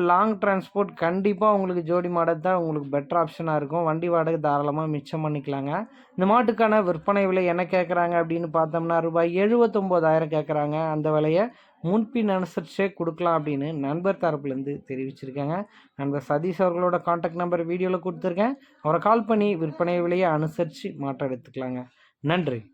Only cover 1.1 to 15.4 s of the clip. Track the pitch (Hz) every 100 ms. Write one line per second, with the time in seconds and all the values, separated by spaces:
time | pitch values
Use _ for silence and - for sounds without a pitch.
1.1 | 185 202 185 214 202 190 180 160 175 175
2.1 | 175 165 165 185 185 165 151 139 143 143
3.1 | 175 165 - 165 151 143 165 165 160 175
4.1 | 170 160 165 151 143 147 151 160 147 143
5.1 | 165 156 147 143 139 139 170 226 - -
6.1 | - 190 233 233 220 220 214 180 160 202
7.1 | 202 196 185 175 175 175 185 170 175 175
8.1 | 170 165 165 170 160 160 165 165 165 165
9.1 | 165 170 180 208 240 233 214 190 180 160
10.1 | 160 156 156 151 151 147 156 160 156 156
11.1 | 156 151 170 240 - _ _ 165 214 220
12.1 | 233 214 190 175 - 160 - 196 - 165
13.1 | 156 175 165 151 139 147 156 139 160 185
14.1 | 190 175 151 143 131 135 143 - 131 135
15.1 | 135 135 139